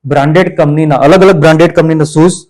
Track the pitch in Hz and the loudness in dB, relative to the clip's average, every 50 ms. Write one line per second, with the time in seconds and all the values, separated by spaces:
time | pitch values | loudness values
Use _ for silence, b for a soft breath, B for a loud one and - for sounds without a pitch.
0 | _ 131 143 143 139 151 156 180 190 175 - - 156 143 147 156 160 156 143 123 | _ -4 -2 -2 0 0 0 0 -2 -2 -2 -2 -2 -2 -2 -2 -2 -2 -2 0
1 | 135 147 185 185 190 190 190 156 147 160 160 156 170 165 - 170 160 160 160 156 | 2 2 2 4 4 2 2 2 2 2 2 2 0 0 0 -2 -2 0 -2 -2
2 | 151 151 - 156 160 185 180 - - | -4 -4 -2 0 0 0 -2 -4 -16